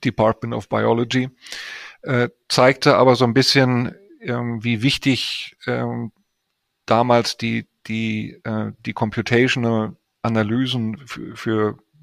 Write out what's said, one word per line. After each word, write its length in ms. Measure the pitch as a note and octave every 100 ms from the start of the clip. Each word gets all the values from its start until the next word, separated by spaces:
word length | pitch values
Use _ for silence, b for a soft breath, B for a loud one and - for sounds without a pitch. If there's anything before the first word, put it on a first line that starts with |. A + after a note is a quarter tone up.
Department 520 | B2+ - A2 A2+ A#2 A#2
of 120 | -
Biology, 600 | A2 A2+ A#2 A#2+ B2+ B2+ - B B B B B B
äh, 280 | - B2 A#2+ - -
zeigte 460 | - B2+ B2+ D3 C3+
aber 200 | B2+ A#2+
so 80 |
ein 120 | B2 A#2
bisschen, 580 | B2+ C#3 C3 B2 B2 - _ _
ähm, 440 | G#3+ B2 A#2+ A#2
wie 180 | A2+ A2+
wichtig, 760 | B2+ - C#3 B2 - - - - -
ähm, 440 | B2 A#2+ A#2 A#2 - _ _ _ _ _ _ -
damals 500 | A2+ B2 A#2+ A#2 -
die, 300 | A#2 A2+ - _ -
die, 560 | A2 A2 G#2+ A2 - -
äh, 260 | A2 G#2+ -
die 100 | -
computational 1000 | - A2+ A2 G#2+ A#2+ B2+ C3 A#2 A2+ A2 - _ _
Analysen 760 | A#2 A2+ G#2 A#2 C3 B2 A2 A2 -
für, 300 | - - A2+
für 420 | - A2 G#2+ - _ _